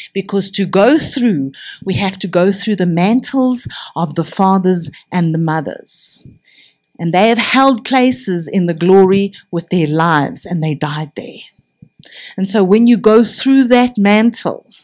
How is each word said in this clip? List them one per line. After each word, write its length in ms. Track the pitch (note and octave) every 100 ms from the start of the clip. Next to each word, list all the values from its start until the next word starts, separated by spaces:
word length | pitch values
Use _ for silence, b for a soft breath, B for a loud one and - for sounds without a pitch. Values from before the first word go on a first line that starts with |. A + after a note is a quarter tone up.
| B
because 380 | G3 G3 G3 G3
to 120 | -
go 340 | F3 F#3+ A3+ D4+
through, 540 | - C4 A#3+ D#3 C3+ B B B
we 100 | -
have 240 | F#3 G3 F#3+
to 80 | F#3
go 240 | F3 F#3
through 240 | G3 A3 G3
the 100 | F3+
mantles 840 | E3+ F#3+ C4 C4 C4 B3+ B3 - B B
of 200 | D3+ E3
the 100 | -
fathers 680 | D3+ - F#3+ F#3+ F#3 F3+ D#3 B _
and 220 | F#3 E3
the 40 | D#3+
mothers. 880 | D#3+ D#3 - - - - - - - - b b b b _ -
And 140 | E3+
they 160 | F3+ A3
have 100 | A#3
held 460 | G#3+ C4 C4+ B3+
places 640 | - B3+ B3+ B3+ - F3 D#3+
in 180 | F#3+ F3
the 80 |
glory 580 | D#3+ F3 F#3+ F#3 G3 G3 B _
with 180 | E3+ -
their 160 | F#3 D#3
lives, 600 | D#3+ E3+ D3+ C#3 - -
and 160 | F3
they 120 | D#3
died 380 | C#3 D3 D3+ D#3 -
there. 240 | - - - _ _ _ - _ B B B -
And 120 | F#3+
so 160 | A3+
when 220 | F#3 A3 A#3
you 100 | A3
go 280 | G#3+ A3
through 400 | A3+ - C4+ C4+
that 340 | B3 B3 B3 A3
mantle, 680 | G3 G#3+ A#3 - D#3 D#2+ _ -